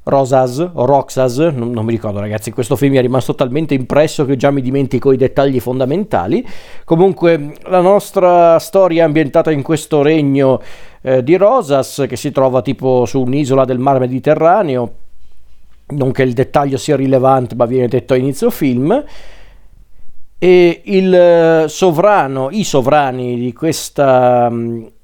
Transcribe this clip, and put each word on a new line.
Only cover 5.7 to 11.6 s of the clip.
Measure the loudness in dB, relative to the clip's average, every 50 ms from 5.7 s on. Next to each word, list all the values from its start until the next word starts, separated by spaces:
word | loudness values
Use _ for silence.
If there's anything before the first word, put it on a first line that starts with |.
| -4 -2 -2 -2 -2 -4 -4 -2 -4 -4 -2 -2 -4 -4 -4 -6 -10 -12 -12 -12 -14 -10 -4
Comunque | -2 2 2 2 2 2 2 2 2 2 0 -2 -8 -12 -14 -8 -2
la | 0 2
nostra | 4 4 4 2 0 -2 -2 0 2 4 6 6 6 6 4 4
storia | 2 0 2 2 2 2 2 2 2
è |
ambientata | 2 2 0 0 0 0 0 0 0
in | 0 -2
questo | -2 -2 -4 -4 -2 0 0 2
regno, | 2 4 2 2 2 2 2 2 2 2 2 0 -2 -8 -16 -16 -16 -20 -18 -10
eh, | -4 -2 0 0 2
di | 2 2
Rosas, | 4 4 4 2 2